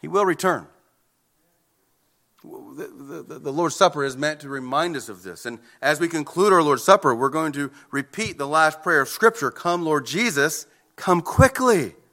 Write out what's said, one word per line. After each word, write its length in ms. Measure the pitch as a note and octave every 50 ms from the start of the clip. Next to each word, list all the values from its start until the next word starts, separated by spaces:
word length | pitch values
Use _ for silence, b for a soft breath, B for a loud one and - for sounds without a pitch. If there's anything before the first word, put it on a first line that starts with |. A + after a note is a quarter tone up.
He 80 | - D#3
will 160 | E3 G3 G#3
return. 420 | F#3 E3+ - - F#3+ E3 A#2 D2+ - _ _ _ _ _ _ _ _ _ _ _ _ _ _ _ _ _ _ _ _ _ _ _ _ _ _ _ _ _ _ _ _ _ _ _
The, 480 | - - - - G#2 C3 C#3+ E3 - -
the, 280 | C3 C#3 C#3 - D#3+ C#3
the, 160 | B2 D3 D#3+
the 120 | D3 D3
Lord's 240 | C3+ D#3 F3 D#3+ C3
Supper 280 | - G3 F3 D#3 D3+ C#3
is 120 | C3+ B2+
meant 260 | B2+ C#3+ D3+ D3+ D3
to 80 | D3+ C#3
remind 460 | C#3 C3+ B2+ B2+ C3+ D3 E3 F3 E3
us 140 | C3+ A2 -
of 140 | G#2 F2+ F2+
this. 240 | F#2+ E2+ E2 -
And 100 | B2 A#2+ A2+ b b b b
as 180 | - C#3 D3+ D3
we 80 | E3+
conclude 460 | E3 E3 D#3+ D3 - - E3 G3 G#3 F#3+
our 80 | F3
Lord's 220 | D3+ D3 C#3+ B2 -
Supper, 320 | - F#3+ G3+ - D3 A#2+
we're 140 | A2+ C3 C3+
going 240 | C3 D#3 D#3+ D#3 C#3
to 180 | C#3+ C#3+ C3+ B B B B
repeat 480 | - C#3 C#3 _ - - A3 G#3+ F3
the 100 | C3+ C#3+
last 360 | C#3+ D3 D#3 D#3+ D#3 D3+ - -
prayer 180 | F3+ E3 D3
of 80 | C3 -
Scripture, 400 | - - - A3+ - - D3 B2+
"Come, 340 | - - - F3 F3 F3 E3+
Lord 220 | D#3+ D#3 D3 B2+
Jesus, 640 | A#2+ C3+ F#3 A#3+ A#3+ D#3+ C#3 C#3 D#3 D3+ - - b b b b b b
come 260 | - - - F3+ F3
quickly." 760 | E3 - - - F3 F3 C4 - C4 B3+ A3+ F3 C3 F#2+ - _ _ _